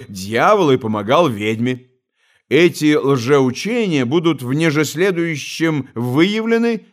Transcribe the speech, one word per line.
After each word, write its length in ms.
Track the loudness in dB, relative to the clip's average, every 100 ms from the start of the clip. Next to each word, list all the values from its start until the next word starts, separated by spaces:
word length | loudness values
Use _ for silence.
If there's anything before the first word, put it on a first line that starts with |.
| -4
дьявол 640 | -14 -6 0 2 4 2
и 60 | 2
помогал 500 | 0 -4 0 2 2
ведьме. 600 | 0 -4 -2 -2 -4 -10 _ _ _ _ _ 0
Эти 460 | 4 4 4 2 2
лжеучения 1080 | 2 0 2 2 2 -2 -4 -2 -2 -2 0
будут 380 | 0 0 -2
в 100 | -4
ниже 320 | 0 0 0 -2
следующем 1040 | 0 -2 0 -4 -6 -8 -4 -2 -2 -4 -6
выявлены 920 | -2 2 2 0 0 0 0 -2 -8